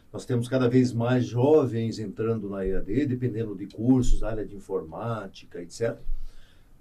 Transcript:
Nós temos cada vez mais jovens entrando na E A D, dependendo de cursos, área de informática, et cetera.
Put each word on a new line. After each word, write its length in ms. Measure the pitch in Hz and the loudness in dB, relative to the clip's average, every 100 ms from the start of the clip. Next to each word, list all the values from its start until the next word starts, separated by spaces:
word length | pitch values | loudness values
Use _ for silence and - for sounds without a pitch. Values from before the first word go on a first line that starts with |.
| - | -18
Nós 140 | 104 - | -16 -4
temos 220 | 123 120 | -4 0
cada 200 | 131 123 | 0 4
vez 240 | 127 123 | 4 4
mais 340 | 107 117 123 104 | 2 0 0 0
jovens 720 | 117 135 156 127 113 113 101 | 2 4 6 4 -2 -4 -4
entrando 520 | 104 95 110 113 101 | -10 -4 -2 -2 -4
na 160 | 98 95 | -4 0
E 80 | |
A 60 | 98 | 0
D, 260 | 101 113 147 | 0 0 0
dependendo 500 | 123 123 107 110 95 | -2 -2 -4 -6 -8
de 100 | 98 | -12
cursos, 560 | - 117 131 120 110 | -2 4 4 6 6
área 220 | 107 110 | 4 -4
de 100 | 98 | -8
informática, 1080 | 101 - 95 82 85 113 110 98 - - 87 | -12 -6 -6 -6 -8 -6 -6 -8 -16 -18 -16
et 80 | 85 | -16
cetera. 320 | - 113 - - - - - - - - - | -6 -6 -4 -2 -2 -2 -8 -20 -20 -20 -20